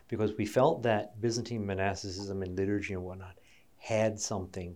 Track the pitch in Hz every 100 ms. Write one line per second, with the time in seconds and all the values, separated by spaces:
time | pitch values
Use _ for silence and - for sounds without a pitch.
0 | - 107 107 - 104 123 143 - 120 104
1 | 104 107 117 117 113 117 98 95 98 92
2 | 101 92 101 98 92 92 98 104 101 92
3 | 90 92 92 - - - _ - - 110
4 | 110 104 - 104 90 95 87